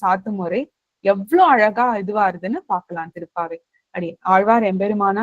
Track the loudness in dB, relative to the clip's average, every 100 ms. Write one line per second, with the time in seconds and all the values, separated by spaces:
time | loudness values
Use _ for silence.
0 | -2 -2 -2 -6 -4 -4 -6 _ _ _
1 | -2 -2 2 4 6 6 4 2 -2 -2
2 | -4 0 0 -2 -6 -8 -4 -6 -6 -10
3 | -10 -12 -12 -8 -8 -10 _ _ _ -10
4 | -10 -8 2 2 4 2 2 -2 -2 0
5 | 0 0